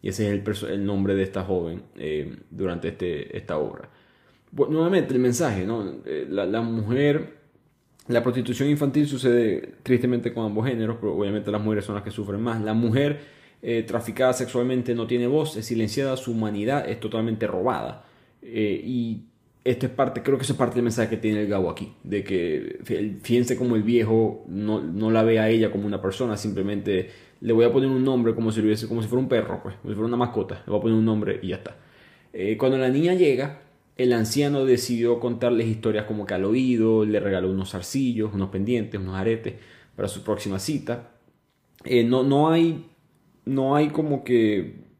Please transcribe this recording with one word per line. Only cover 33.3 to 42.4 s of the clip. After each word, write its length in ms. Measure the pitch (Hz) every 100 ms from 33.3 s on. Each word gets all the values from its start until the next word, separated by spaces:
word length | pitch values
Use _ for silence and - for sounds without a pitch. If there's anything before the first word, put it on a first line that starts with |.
| 127 147 - - _ _ _
el 160 | 127
anciano 520 | 120 110 139 143 143 135
decidió 540 | 120 120 120 120 117
contarles 480 | 123 117 120 117 113
historias 380 | 110 113 104 107
como 200 | 107 101
que 80 |
al 120 | 92 98
oído, 600 | 120 131 120 110 110 107
le 140 | 107
regaló 320 | 98 95 92
unos 220 | 95 95
zarcillos, 600 | 98 87 135 131 113 107
unos 160 | 98 95
pendientes, 500 | 98 101 120 107 107
unos 160 | 95 95
aretes 380 | 98 113 110 - - - _ -
para 120 | 101
su 160 | 98
próxima 340 | 95 101 104 95
cita. 540 | - 147 - 120 117 _ _ _ _ _ _ _ -
Eh, 180 | 123
no, 200 | 117 127
no 260 | 135 139